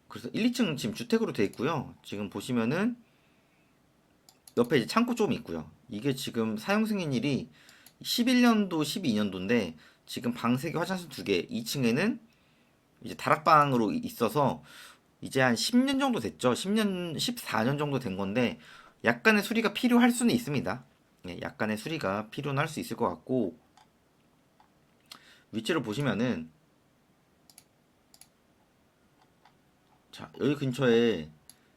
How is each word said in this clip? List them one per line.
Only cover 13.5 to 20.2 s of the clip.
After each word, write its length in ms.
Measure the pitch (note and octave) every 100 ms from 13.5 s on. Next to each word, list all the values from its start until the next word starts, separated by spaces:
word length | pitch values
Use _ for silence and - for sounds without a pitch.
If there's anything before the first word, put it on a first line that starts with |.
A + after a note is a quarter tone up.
| D#3 C#3+ B2 G#2
이-, 60 | E2
있어서 640 | A#2 - A2+ C#3+ C3 E2 - - - - _ -
이제 200 | G2 C3
한 140 | C3
십 220 | A#2 - B3
년 240 | C4+ C4+
정도 180 | C#4 G#3+
됐죠. 380 | A2 - B2+ B2
십 140 | F#3
년, 460 | G#3+ G3+ F#3 F3 C#3
십사 460 | - A#3+ - G#3+
년 160 | B2+ C#3+
정도 220 | D3 C3+
된 160 | - F#2
건데 420 | G2 A2+ A2+ D#2 - - - _
약간의 400 | - - A3 G#3
수리가 300 | G3 A3+ G#3+
필요할 360 | G#3+ B3 A#3+ A#3+
수는 240 | A#3+